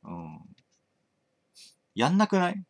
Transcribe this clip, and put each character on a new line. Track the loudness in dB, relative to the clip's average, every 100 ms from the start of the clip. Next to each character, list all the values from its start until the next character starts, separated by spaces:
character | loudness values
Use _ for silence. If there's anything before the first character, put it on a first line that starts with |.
う | -14
ん。 | -14 -14 -16 -20 -20 _ _ _ _ _ _ _ _ _ _ -20 _ _ 0
や | 2
ん | 4
な | 4
く | 2
な | 0
い？ | -2 -12